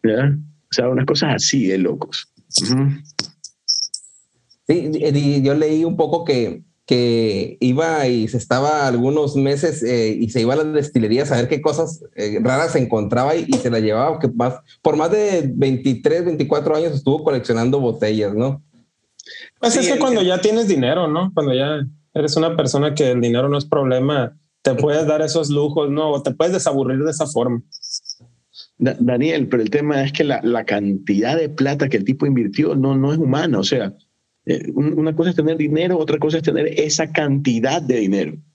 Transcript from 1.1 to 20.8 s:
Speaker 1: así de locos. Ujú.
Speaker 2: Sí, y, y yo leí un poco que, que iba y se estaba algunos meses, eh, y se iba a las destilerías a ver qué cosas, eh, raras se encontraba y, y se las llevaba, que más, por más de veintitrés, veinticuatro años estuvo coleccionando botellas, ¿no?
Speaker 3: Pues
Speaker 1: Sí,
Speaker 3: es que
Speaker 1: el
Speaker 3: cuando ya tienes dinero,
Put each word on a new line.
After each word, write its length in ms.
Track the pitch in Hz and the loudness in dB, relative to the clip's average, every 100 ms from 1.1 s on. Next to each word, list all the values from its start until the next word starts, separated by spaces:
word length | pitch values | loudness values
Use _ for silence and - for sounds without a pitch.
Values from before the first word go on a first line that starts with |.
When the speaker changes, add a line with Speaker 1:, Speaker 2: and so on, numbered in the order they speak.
| - 156 113 | 0 0 0
Speaker 1:
así 320 | - 139 98 | 0 0 0
de 100 | 95 | 0
locos. 500 | 87 - - - - _ _ - | -2 -4 -8 -12 -14 _ _ -4
Ujú. 260 | - 131 139 143 - - - _ - _ - - - - - _ _ _ _ _ - | 0 0 0 -2 -10 -14 -14 _ -20 _ -8 -6 -6 -12 -20 _ _ _ _ _ 0
Speaker 2:
Sí, 240 | 170 147 | 0 0
y, 240 | 156 151 143 | -2 0 2
y 240 | 143 143 | 2 2
yo 100 | 135 147 | 2 2
leí 280 | 156 156 | 2 2
un 140 | 165 165 | 0 0
poco 260 | 156 165 170 | 0 0 0
que, 380 | 127 107 85 - _ - | 0 0 -6 -16 _ -2
que 720 | 123 120 117 113 98 - - | 2 2 2 2 -2 -4 -2
iba 480 | 127 131 165 156 131 | 0 2 0 0 0
y 200 | 120 110 | 0 0
se 100 | 120 | -4
estaba 500 | - 123 143 151 135 | 0 0 2 2 0
algunos 480 | 120 127 151 143 139 | 2 2 2 0 0
meses, 460 | 135 143 165 151 | 0 0 -2 -2
eh, 320 | 117 123 110 107 | -2 0 0 0
y 100 | 113 | -2
se 120 | 120 | 0
iba 120 | 117 | 0
a 40 | 139 | 0
las 160 | 156 | 0
destilerías 580 | 151 143 123 107 120 147 | 0 0 0 2 0 2
a 60 | 123 | 0
ver 100 | 123 | 0
qué 140 | 143 | 0
cosas, 420 | 156 143 160 - - - | 0 0 -4 -6 -16 -8
eh, 240 | 104 104 | -4 0
raras 320 | 113 131 196 | 0 2 2
se 60 | 151 | 0
encontraba 560 | 117 113 101 120 135 165 | 0 0 0 0 2 0
y, 100 | 165 | 0
y 60 | |
se 160 | 127 123 | 0 0
las 100 | 113 | 0
llevaba, 380 | 107 107 143 165 | 2 2 0 0
que 80 | 131 | -2
más, 260 | 117 123 - _ - | 0 -2 -4 _ -2
por 140 | 160 151 | 0 2
más 160 | 165 | 2
de 400 | 214 208 180 139 123 | 2 2 0 0 0
veintitrés, 680 | 135 127 135 117 147 165 175 | 0 2 0 0 0 2 0
veinticuatro 500 | 156 143 151 151 156 | -2 0 0 2 0
años 180 | 165 | 0
estuvo 300 | 139 135 147 | 0 0 0
coleccionando 560 | 156 131 117 113 120 139 | 0 -2 0 0 2 2
botellas, 540 | 123 110 107 107 104 104 | 0 0 0 0 0 0
¿no? 260 | 131 143 _ _ _ _ _ _ - - - _ | -2 -4 _ _ _ _ _ _ -20 -20 -20 _
Speaker 3:
Pues 140 | 233 | 0
Speaker 1:
Sí, 60 | 262 | 2
Speaker 3:
es 80 | 240 | 0
que 60 | |
Speaker 1:
el 60 | 277 | 0
Speaker 3:
cuando 220 | 262 226 | 2 2
ya 180 | 180 180 | 2 2
tienes 260 | 208 220 214 | 2 2 2
dinero, 400 | 156 | 2